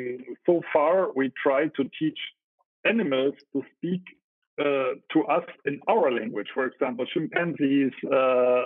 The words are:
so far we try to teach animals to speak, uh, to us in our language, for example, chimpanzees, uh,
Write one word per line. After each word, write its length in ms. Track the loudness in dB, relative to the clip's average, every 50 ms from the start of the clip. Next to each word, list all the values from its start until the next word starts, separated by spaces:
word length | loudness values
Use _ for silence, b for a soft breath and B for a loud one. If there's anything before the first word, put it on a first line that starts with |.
| -8 -8 -8 -10 -12 -14 -14 -8 0
so 160 | 2 2 2 2 0
far 380 | 0 2 4 4 4 4 2 0 0
we 160 | 0 -2 -2 -2 -2
try 240 | 0 2 2 2 2 0 0
to 80 | -2 -4 -4 -4 -4
teach 180 | -4 -4 -4 -6 -12 -14 -16 _ _ _ _ _ _ _ _ _ -2
animals 480 | 0 2 2 0 0 0 2 0 0 -2 -4 -10 _ -6
to 80 | -6 -6 -6 _ _
speak, 240 | -6 -4 -4 -4 -6 -10 -20 _ _ _ _ _ _ _ _ -4
uh, 340 | -2 0 0 0 0 -2 -4 -6 _ -2
to 120 | 0 0 2 2
us 140 | 0 -2 -2 -6 -14 _ -8
in 140 | -8 -8 -6 -2 0
our 240 | 2 2 2 2
language, 360 | 0 0 -4 -6 -6 -8 -8 -8 -4
for 120 | -4 -4
example, 400 | -4 -2 -4 -4 -4 -2 -4 -6 -4 -4
chimpanzees, 800 | -4 -4 -2 -2 -2 -2 -2 -2 0 0 2 2 2 2 0 -2 -4 -4 0
uh, 520 | 2 2 4 4 4 4 4 4 4 2 0